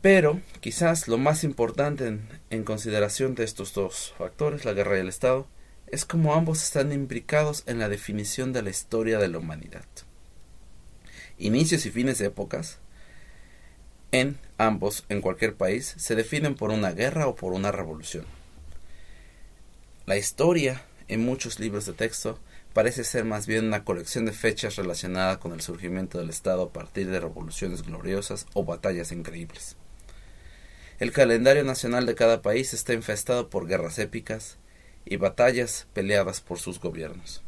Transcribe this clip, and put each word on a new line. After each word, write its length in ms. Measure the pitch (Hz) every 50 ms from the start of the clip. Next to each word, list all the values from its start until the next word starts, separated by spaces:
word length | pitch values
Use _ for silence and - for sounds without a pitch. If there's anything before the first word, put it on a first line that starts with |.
Pero, 380 | - 196 196 190 160 147 151 185 - - - -
quizás 480 | - 117 - - 170 165 165 165 - -
lo 80 | 113
más 280 | 117 135 147 156 156 165
importante 640 | 151 139 - 117 113 - - 143 147 147 135 131
en, 220 | 117 107 107 110 - - - - -
en 140 | 113 113 107
consideración 720 | 107 110 107 107 113 104 107 104 104 - - 135 131 127
de 100 | 117 113
estos 280 | 107 - - 101 98
dos 420 | - 101 98 92 - - - - - -
factores, 460 | 90 92 - - 151 151 147 143 -
la 80 | 117
guerra 240 | 101 98 98 95 101
y 40 | 95
el 80 | 92 92
Estado, 380 | 92 - - 127 131 135 139 - - - - - - - -
es 200 | - - 156 -
cómo 280 | - - 165 160 151 147
ambos 280 | 165 165 160 160 156 -
están 260 | - - 147 135 147
imbricados 720 | 143 139 139 131 - 117 - - 151 151 151 151 147 - -
en 120 | - 120 117
la 100 | 110 104
definición 640 | 101 101 - - 104 104 104 104 - - 131 131
de 100 | 127 123
la 80 | 107 98
historia 480 | 92 - - - 117 113 107 113 113 107
de 100 | 101 92
la 100 | 82 82
humanidad. 460 | 82 80 76 76 - - - - - - - - - - - - - - - - - - - - - - - - - - - - - - - - - - - -
Inicios 460 | - 101 110 131 165 160 175 151 -
y 60 | 107
fines 280 | 95 117 123 135 123 107
de 80 | 101
épocas, 520 | 101 - - 98 - - - 160 - - - - - - - - - - - - - - - - - - - - - - - - - - - - -
en 280 | - 131 131 139 143 - - - -
ambos, 480 | - 113 113 107 85 92 104 - - - -
en 100 | 104 101
cualquier 340 | 92 92 92 - 110 110 -
país, 400 | - 95 92 101 123 135 - - -
se 160 | - - 117
definen 400 | 110 110 - - 143 151 147 135
por 160 | - 107 104
una 220 | 110 107 104 92
guerra 340 | 85 90 117 139 - 160 151 131
o 80 | 113
por 160 | - - 92
una 180 | 90 95 98 104
revolución. 540 | 101 98 90 80 78 76 78 - - 82 80 - - - - - - - - - - - - - - - - - - - - - - - - - - - - - - - - - - - -
La 100 | - 95
historia, 680 | 104 101 - - - 143 170 180 165 143 131 131 131 - - - - - -
en 120 | 98 113
muchos 400 | 113 120 127 131 - 120 110 98
libros 240 | 107 113 101 104 104
de 80 | -
texto, 460 | 113 - 110 113 - - - 110 113 - - - - - - -
parece 320 | - 110 110 120 117 127 117
ser 200 | - - 123 110
más 200 | 113 110 107 107
bien 200 | - 107 113 110
una 180 | 110 107 101 -
colección 400 | - 95 85 85 - - 123 113
de 80 | 110
fechas 440 | 101 - - 117 110 - - 107 98
relacionada 600 | - 95 90 85 82 - 92 92 92 95 92 95 92
con 140 | - 90
el 80 | 85 80
surgimiento 580 | - - 85 85 90 87 90 95 92 90 - 90
del 120 | 85 82
Estado 320 | 80 - - 98 92 90
a 100 | 90 85
partir 380 | - - - - - 101 98 92
de 100 | 92 90
revoluciones 640 | 85 80 78 - 80 80 80 - 98 92 87 82
gloriosas 640 | - - 80 82 80 87 95 98 101 - 98 98 - - -
o 100 | 101 85
batallas 480 | 80 85 85 - 98 92 87 85 82
increíbles. 640 | 87 85 82 - 85 85 82 80 - - - - - - - - - - - - - - - - - - - - - - - - - - - - - -
El 120 | 107 120
calendario 520 | - 143 135 120 117 113 123 131 139 147 139
nacional 420 | 135 131 - - 117 120 123 127
de 80 | 117 113
cada 260 | - 120 117 117 110
país 320 | - 101 107 123 131 -
está 220 | - - - - 120
infestado 560 | 113 110 - 107 104 - - 123 120 120 -
por 160 | - 98 85
guerras 320 | 85 95 92 82 82 - -
épicas 580 | 107 101 - 117 - - 110 113 - - - - - - - - - - - - -
y 120 | - 190
batallas 720 | 175 190 - - - 120 127 123 123 120 113 - - - - -
peleadas 460 | 104 98 98 104 101 98 90 101 -
por 200 | - - 90 85
sus 180 | - - 90 -
gobiernos. 640 | - 87 80 82 80 78 82 90 - - - - -